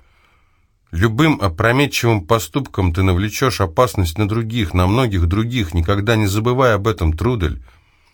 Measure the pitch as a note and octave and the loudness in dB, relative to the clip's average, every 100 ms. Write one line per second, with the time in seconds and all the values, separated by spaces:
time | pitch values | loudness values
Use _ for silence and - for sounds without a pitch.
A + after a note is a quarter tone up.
0 | _ _ _ _ _ _ _ _ _ E2 | _ _ _ _ _ _ _ _ _ 0
1 | A2+ A2 D#3+ - F#2+ E2 A#2 C3 C#3 - | 0 2 2 2 -2 0 2 2 0 0
2 | A#2 A2 E2 A2+ - C#3+ B2+ - F#2 F2 | 0 0 0 -2 -2 -6 -4 -2 0 2
3 | F#2+ F2+ G#2 - C3 - F2+ - B2 - | 2 2 0 -2 -2 0 -2 0 0 0
4 | E2 F#2+ G#2 A#2 A2 A#2+ E2+ F2+ F#2 A#2+ | -2 -2 -2 -2 -4 -4 -2 2 2 2
5 | B2 F#2 E2 G2+ A#2 B2 F#2+ E2+ E2+ G2+ | 0 0 0 0 -2 -2 -2 -2 0 0
6 | G#2 A2 G2+ G#2+ A#2 B2+ B2+ G2+ A2 G#2 | 0 0 0 0 0 2 2 2 0 0
7 | E2 D#2 A#2 A#2 D2+ A#1 - _ _ _ | -2 0 -2 0 -2 -6 -14 _ _ _
8 | _ | _